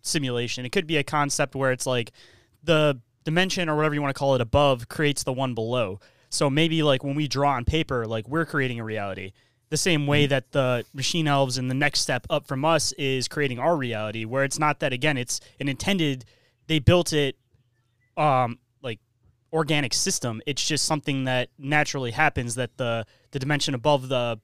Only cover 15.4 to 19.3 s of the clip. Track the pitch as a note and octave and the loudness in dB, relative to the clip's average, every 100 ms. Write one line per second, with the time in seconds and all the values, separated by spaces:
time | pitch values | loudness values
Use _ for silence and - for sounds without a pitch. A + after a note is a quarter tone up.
15.4 | - _ C#3 C3+ - G3 D#3 C3 A#2+ _ | -8 _ -4 -2 -2 0 0 -2 -8 _
16.4 | _ _ _ D#3+ C3 F3 E3+ D3+ C#3+ - | _ _ _ 2 6 6 4 0 0 -4
17.4 | _ _ _ _ _ _ _ - D3+ C3 | _ _ _ _ _ _ _ 0 2 4
18.4 | B2 A#2+ _ _ C3 A2+ _ _ _ | 2 -2 _ _ -10 -10 _ _ _